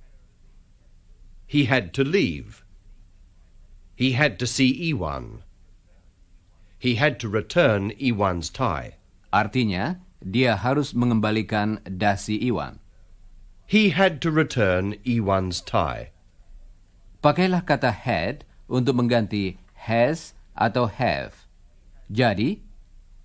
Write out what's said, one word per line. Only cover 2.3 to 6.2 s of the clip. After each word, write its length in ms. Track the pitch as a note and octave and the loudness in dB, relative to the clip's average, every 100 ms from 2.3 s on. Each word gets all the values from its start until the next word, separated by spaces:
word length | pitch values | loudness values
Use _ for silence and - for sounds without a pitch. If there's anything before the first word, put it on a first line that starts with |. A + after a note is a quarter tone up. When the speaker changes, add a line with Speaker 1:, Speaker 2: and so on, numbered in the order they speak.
| D2 G2+ - - - - - - - - - - - - - - | -4 -12 -20 -20 -20 -20 -20 -20 -20 -20 -20 -20 -20 -20 -20 -18
Speaker 1:
He 200 | - B2+ B2 | -2 0 2
had 220 | D3 F#2+ | 0 0
to 60 | A#2+ | -6
see 260 | - C3 | 0 0
Ewan. 720 | C3 E3+ B2+ D#2+ C2+ A#1 A1 - - - - _ _ - _ | 0 -4 -4 -4 -6 -10 -16 -20 -20 -20 -20 _ _ -20 _